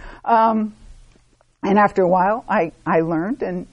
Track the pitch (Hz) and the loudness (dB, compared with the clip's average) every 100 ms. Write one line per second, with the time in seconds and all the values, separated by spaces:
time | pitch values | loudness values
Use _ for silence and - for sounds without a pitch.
0 | - - - 233 226 220 214 - - - | -18 -12 0 2 2 0 -4 -10 -20 -20
1 | - _ _ _ _ _ 196 202 202 202 | -20 _ _ _ _ _ 0 2 2 2
2 | 180 185 185 220 - 185 165 - - 170 | 2 2 0 -2 -4 -4 -4 -6 -2 0
3 | 165 165 180 285 185 180 - | 0 -2 -4 -6 -6 -8 -10